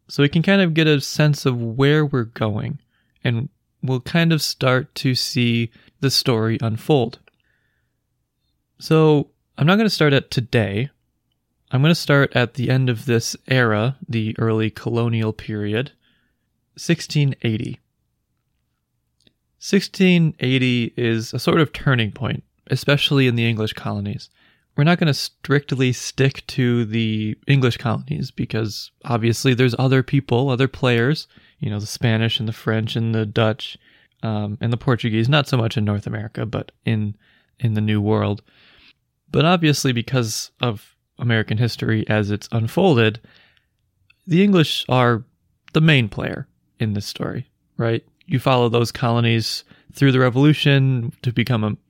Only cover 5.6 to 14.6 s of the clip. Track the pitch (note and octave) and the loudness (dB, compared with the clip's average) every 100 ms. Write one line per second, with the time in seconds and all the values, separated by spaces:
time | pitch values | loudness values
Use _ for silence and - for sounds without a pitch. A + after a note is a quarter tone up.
5.6 | A#2 - _ _ C3+ - - A2+ A2 A2+ | -2 -8 _ _ -2 0 0 0 0 -2
6.6 | A2+ A2 - D3 A2+ - _ _ _ _ | -2 -4 2 2 2 -4 _ _ _ _
7.6 | _ _ _ _ _ _ _ _ _ _ | _ _ _ _ _ _ _ _ _ _
8.6 | _ _ - D#3+ D#3 D3+ - _ _ - | _ _ 0 4 6 4 0 _ _ 0
9.6 | C#3+ G3+ A3 - D3+ C#3 - - A2 B2 | 2 4 2 2 2 2 0 -4 -2 0
10.6 | G2 G2+ C3+ - _ _ _ _ _ _ | 0 -2 -6 -10 _ _ _ _ _ _
11.6 | _ B2+ D3+ E3+ - C#3 C#3 B2 A#2+ - | _ 0 2 2 2 2 2 0 -2 -2
12.6 | B2 B2+ C3 A2+ B2+ A#2 - - - C3 | -2 0 0 -2 0 0 -2 -8 -4 0
13.6 | A#2 G#2+ A#2 C3+ - A#2 A2 - A2+ A2 | 2 2 -2 -4 -6 -4 -4 -2 0 0